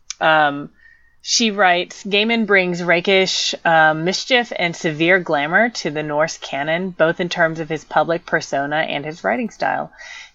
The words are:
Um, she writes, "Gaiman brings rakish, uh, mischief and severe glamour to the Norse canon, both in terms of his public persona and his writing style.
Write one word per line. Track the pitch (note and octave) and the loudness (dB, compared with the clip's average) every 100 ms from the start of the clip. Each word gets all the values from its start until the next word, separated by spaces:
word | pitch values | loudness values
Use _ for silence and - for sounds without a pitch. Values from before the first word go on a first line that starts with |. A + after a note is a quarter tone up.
| - - | -18 -2
Um, | D#3+ D#3 D3 C#3+ D3 _ - _ _ _ | 2 4 2 0 -10 _ -20 _ _ _
she | - - A3+ | -4 0 0
writes, | G3 F#3 F3 F3+ - | 4 4 4 -2 -10
"Gaiman | G3+ G3+ A3 A#3 G#3 | -2 0 2 0 2
brings | G3 F3+ F3 | 2 2 0
rakish, | F3 E3+ F3 F#3+ F#3 - - - F3 | 2 2 4 4 2 0 -4 -2 2
uh, | D#3+ D#3 | 4 4
mischief | D#3 E3+ F#3 - B3 A#3 - | 2 -2 -4 0 0 0 -4
and | F3 E3 | -4 -2
severe | F3 D3+ E3 F#3+ | -4 0 2 2
glamour | E3+ D3+ D3 F#3 A#3 | 2 -2 0 2 0
to | - E3+ | -2 -6
the | D3+ | -4
Norse | D3+ D3 D3+ - | -2 0 -2 -4
canon, | - C#3 D3 E3+ F#3+ | -10 -6 -4 -2 -4
both | F3 D#3+ E3+ | 0 0 0
in | F3 | -4
terms | - E3 D#3+ | 0 0 0
of | D#3 | -6
his | D#3 | -8
public | - D#3+ D#3 E3+ - | -2 0 0 -2 -2
persona | E3 - C#3 C#3 D3+ | -4 -2 -4 -2 -2
and | - D3 | -2 -6
his | D3 E3 | -8 -6
writing | F#3+ A#3+ A3+ | -2 -2 -4
style. | - D3 - D3+ - - - - | -4 -4 -4 -6 -14 -20 -18 -20